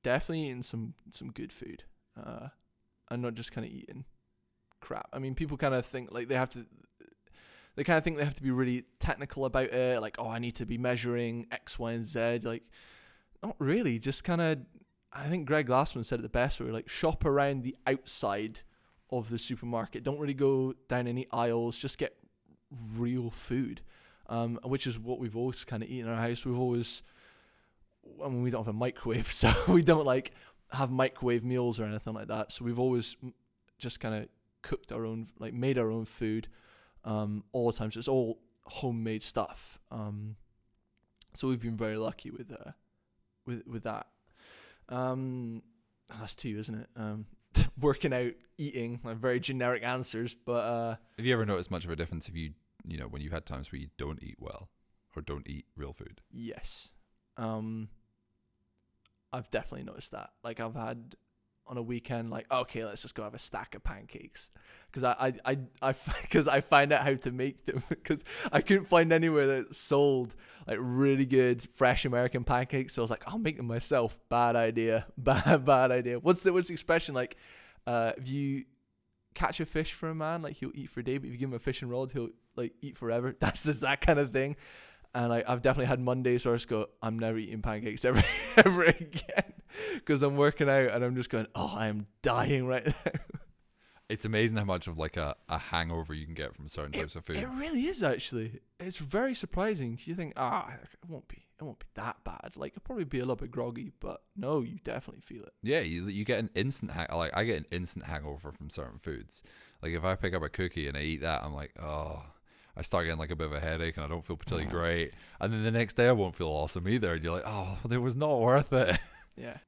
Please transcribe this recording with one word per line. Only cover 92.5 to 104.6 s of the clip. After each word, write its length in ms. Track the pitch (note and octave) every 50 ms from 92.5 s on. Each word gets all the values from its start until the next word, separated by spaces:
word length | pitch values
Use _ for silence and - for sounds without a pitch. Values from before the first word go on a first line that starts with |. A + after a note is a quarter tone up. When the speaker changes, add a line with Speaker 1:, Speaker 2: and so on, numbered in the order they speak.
| C#3+ C3 B2+
Speaker 1:
right 180 | B2+ B2+ B2+ A2
<laughs> 200 | D3+ - - -
now." 60 | - - D3+ - - - - - - - _ _ _ _ _ _ _ _ - _ -
Speaker 2:
It's 160 | G#2+ - -
amazing 320 | G#2+ G#2+ G#2+ A2+ A#2 A2
how 80 | A2 G#2
much 220 | G2 F#2 F2 -
of, 100 | F2+ E2
like, 180 | D#2+ D#2 D2+ -
a, 200 | F2 D#2 C#2+ B1+ _ _ -
a 100 | E2+ -
hangover 560 | - - - E2+ E2 E2 E2+ E2 D#2+ D#2 D#2
you 100 | D#2 D#2
can 80 | D2+ E2
get 220 | D#2+ D2 C2 -
from 120 | - C#2+
certain 260 | D2+ - D#2 D2 D2 D2
Speaker 1:
It, 20 |
Speaker 2:
types 180 | - D#2 D2 -
of 100 | D#2+ -
foods. 140 | - D#2+ -
Speaker 1:
it 60 | - B3+
really 360 | B3+ C4 C#4+ D#4+ D#4+ A#3+ C4
is, 160 | D#4+ G4 -
actually. 600 | F#3+ C#3+ B2 - - - C3 A#2 A2 A2 A2 - _ _ _ _
It's 180 | F3 F#3 F3+
very 380 | - D3+ C3+ D#3 G#3 B3+ C4+ B3
surprising. 640 | - - - - F3+ G3 A3 G#3+ D#3+ C3 A#2 A#2+ C3+ -
You 120 | D#3+ E3+
think, 180 | F#3 E3+ D3 -
"Ah, 380 | - C3 B2 - - - - - -
it 260 | - - - _ -
won't 200 | F3 D#3+ - -
be, 180 | - - - _ _ _ -
it 40 | D#3
won't 140 | C#3+ -
be 80 | _ - - _
that 300 | - G#2 A#2+ - _ _
bad. 300 | - - - - - -
Like, 160 | - C#2 C#2+ _
it'll 80 | G3
probably 240 | - - B3+ A3 E3+
be 140 | C3+ C#3 B2+
a 20 |
little 140 | B2 C3 B2
bit 160 | A2 C3 B2
groggy," 400 | A#2+ B2 A#2+ B2 A#2 A#2+ C3+ - - _
but 240 | - G2 E2 - _ _ _
no, 260 | G3+ B2 C3+ D#3 D3